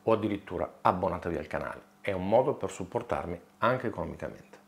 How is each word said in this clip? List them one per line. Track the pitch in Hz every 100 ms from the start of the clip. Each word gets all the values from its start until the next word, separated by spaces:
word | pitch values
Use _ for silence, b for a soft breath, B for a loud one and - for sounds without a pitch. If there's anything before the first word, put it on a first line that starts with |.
o | -
addirittura | 110 110 101 - 87 - -
abbonatevi | - 92 92 90 87 78
al | 78
canale. | 76 64 - - _
È | -
un | 92 95
modo | 113 139
per | - 95
supportarmi | - 92 117 - 71 85 87 - -
anche | 113 127 117
economicamente. | - 85 - 67 50 - -